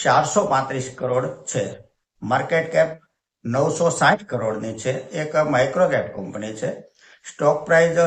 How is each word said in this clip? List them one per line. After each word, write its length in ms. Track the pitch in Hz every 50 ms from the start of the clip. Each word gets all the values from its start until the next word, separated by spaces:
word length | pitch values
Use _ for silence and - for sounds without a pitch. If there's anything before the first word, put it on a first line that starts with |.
| -
ચારસો 440 | 139 127 - - - - 208 202
પાંત્રીસ 440 | - 135 135 131 - 135 131 123 - -
કરોડ 500 | - 127 123 123 127 - - - - -
છે. 200 | - - 131 98 95 - - - _ _ _ _ _ _ _ -
માર્કેટ 500 | 107 127 135 135 - 170 160 160 - -
કેપ 160 | 160 160 160 160 - _ _ _ _ _ _ _ _ -
નવસો 460 | 120 120 135 147 160 - - 170 170
સાઠ 340 | 165 - 147 143 190 208 -
કરોડની 540 | - - 120 113 110 110 107 110 113 113 -
છે. 140 | - 131 135 131 - -
એક 260 | - 160 156 151 -
માઇક્રો 520 | 156 151 147 139 123 131 135 - 175 185 -
કેપ 180 | 135 117 98 - -
કંપની 380 | - 95 90 - 104 107 110 110
છે. 160 | 110 - - - - - - _ _ _ - - _ _
સ્ટોક 420 | - - - 151 185 214 - -
પ્રાઇસ 320 | - 165 165 170 170 165 170 170